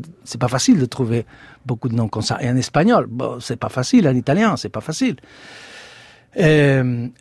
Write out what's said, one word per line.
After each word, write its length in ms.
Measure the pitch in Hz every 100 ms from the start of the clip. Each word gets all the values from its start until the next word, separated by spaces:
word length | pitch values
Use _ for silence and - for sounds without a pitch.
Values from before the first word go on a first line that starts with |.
| 156 -
c'est 160 | - 120
pas 80 | 123
facile 320 | 127 - 190
de 60 | 127
trouver 400 | - 113 117 - - - - 127
beaucoup 240 | 113 127
de 60 | 117
noms 120 | 110
comme 140 | 110
ça. 160 | - 107
Et 80 | 120
en 60 | 127
espagnol, 520 | - 143 208 208 110
bon, 300 | 117 117 120
c'est 180 | - 113
pas 120 | 110
facile. 380 | 131 127 247 151
En 80 | 123
italien, 400 | - 180 220 139
c'est 140 | -
pas 120 | 113
facile. 340 | - 160 262 139 - - - - - - - - - - _ -
Euh, 720 | 156 151 143 135 127 120 120 -